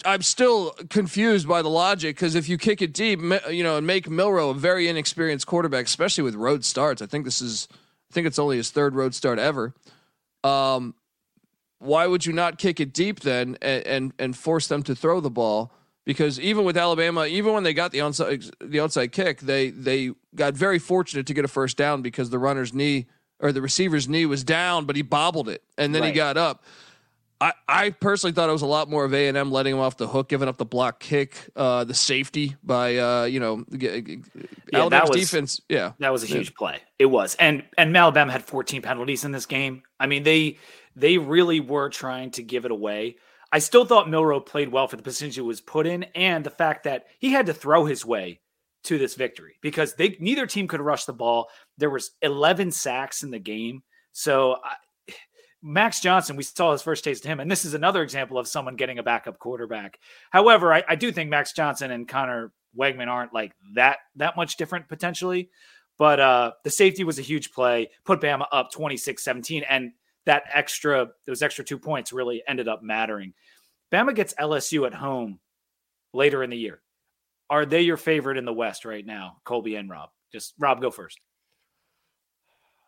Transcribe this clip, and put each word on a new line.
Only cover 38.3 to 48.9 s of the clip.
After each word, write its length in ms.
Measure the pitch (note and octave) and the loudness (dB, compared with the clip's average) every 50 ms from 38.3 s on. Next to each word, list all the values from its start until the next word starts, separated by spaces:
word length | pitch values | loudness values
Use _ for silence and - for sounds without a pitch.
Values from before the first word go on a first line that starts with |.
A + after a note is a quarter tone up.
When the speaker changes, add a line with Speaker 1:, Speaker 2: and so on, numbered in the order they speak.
Speaker 2:
had 120 | C3 B2+ - | 2 -6 -6
fourteen 360 | - C#3 C3 B2 - C#3+ C3 | -6 -6 -6 -4 -4 -6 -6
penalties 440 | - B2+ B2+ A#2+ B2 C#3 C#3 - - | -4 -4 -4 -4 -4 -4 -4 -4 -4
in 80 | C#3+ | -6
this 120 | C#3 B2+ - | -6 -8 -8
game. 380 | - C#3 C3+ C3+ C3+ B2+ C3 _ _ _ - | -4 -4 -2 -2 -4 -6 -8 _ _ _ -4
I 60 | C3+ | -2
mean, 160 | C#3 C#3+ C#3+ | 0 0 2
they, 360 | C#3+ D#3 D#3+ D#3+ D#3 D3 D3+ - - - - - - _ _ | 4 4 4 4 4 2 -2 -8 -16 -20 -20 -20 -20 _ _
they 240 | B2 C#3 D#3+ F#3 F3 | 2 4 4 4 4
really 400 | D3 C#3 D#3+ F3 F3+ E3+ D#3+ D#3 | 2 4 4 4 6 6 4 0
were 300 | C3+ B2 D3 C#3+ C#3 C#3 | 0 -2 -2 -2 -2 -4
trying 400 | - - - C3 B2+ B2+ C3 B2 | -6 -8 -8 -8 -8 -8 -10 -10
to 120 | - B2 A#2 | -12 -12 -10
give 200 | A2+ B2+ A#2+ A#2 | -6 -6 -4 -4
it 60 | A#2+ | -4
away. 460 | A2+ G#2 G#2+ G#2 G#2 G#2+ A2 A#2+ - _ _ _ _ _ _ - | -4 -4 -4 -4 -4 -4 -6 -8 -8 _ _ _ _ _ _ -2
I 60 | D#3 D#3 | 0 0
still 260 | D3+ - - A#3+ B3 | 2 6 6 6 8
thought 240 | - A#3+ G#3 F3+ D#3 | 8 6 4 4 4
Milroe 300 | D#3+ D#3+ D#3+ D#3 C#3+ C3+ | 2 2 4 4 2 0
played 300 | - - - D3 C#3+ B2+ | -2 -4 -2 -2 -2 0
well 180 | B2 C3 C3+ B2+ | 0 0 0 0
for 80 | B2+ | -4
the 60 | A2 | -10
position 280 | - C3 A#2+ - D3 D3 | -12 -10 -10 -8 -8 -8
he 160 | A#2 C3 A#2+ | -8 -6 -6
was 140 | A#2 A2 - | -6 -6 -8
put 260 | - - - D#3 D#3 | -10 -6 -2 -2 0
in, 180 | E3+ F3 F3 F3 - - | 0 -2 -4 -8 -8 -2
and 280 | E3+ F#3 F#3 E3+ D#3+ | 0 0 2 2 0
the 80 | D3 C#3+ | -4 -6
fact 340 | - - E3 D#3 D3 - - | -4 -2 0 0 0 -2 -4
that 220 | D3 C3 B2 - _ _ - | -6 -6 -6 -8 _ _ -4
he 100 | B3 C4+ | 0 2
had 140 | C4+ C4+ A3 | 2 4 2
to 60 | E3 D3+ | 2 -2
throw 300 | - - C#3+ D#3 E3+ D3+ | -4 0 4 4 4 4
his 200 | D3+ C3 - - | 4 -2 -4 -2
way 360 | A2+ A#2 G2+ F#2 F2+ E2+ _ _ _ _ _ _ _ _ _ - | -2 -2 -2 -4 -8 -12 _ _ _ _ _ _ _ _ _ -6
to 140 | - | -2